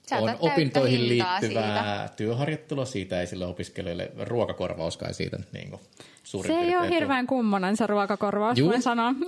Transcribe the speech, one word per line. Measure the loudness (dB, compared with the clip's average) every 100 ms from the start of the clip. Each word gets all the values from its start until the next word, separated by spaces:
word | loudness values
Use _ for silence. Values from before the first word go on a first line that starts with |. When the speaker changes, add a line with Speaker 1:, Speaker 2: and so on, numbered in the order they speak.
| -4
Speaker 1:
Sä | 0
Speaker 2:
on |
Speaker 1:
otat | 0 2
täyttä | 2
Speaker 2:
opintoihin | 4 2 2 4 4
Speaker 1:
hintaa | 4 2 2 0
Speaker 2:
liittyvää | 0 0 0 0 -2 -4
Speaker 1:
siitä. | -6 -4
Speaker 2:
työharjoittelua, | -2 -2 -2 -4 -6 -4 -4
siitä | -4 -4 -2
ei | -2
sille | -4 -6
opiskelijalle | -6 -8 -6 -6 -4 -6 -8
ruokakorvauskaan | -2 0 0 0 -4 -2 -4 -4 -8
siitä | -4 -4 -4
nyt | -8
niinku | -12 -12 -14 -18 _ -20 -20
suurin | -10 -6 -2
Speaker 3:
Se |
ei | 0
Speaker 2:
piirtein | 2 2
Speaker 3:
ole | 2
Speaker 2:
tule. | 2
Speaker 3:
hirveän | 2 0 0
kummonen | 0 2 2 2 2
se | 2
ruokakorvaus, | 2 0 0 0 0 2 4
Speaker 2:
Juu, | 4
Speaker 3:
voin | 4
sanoa. | 2 2 2 0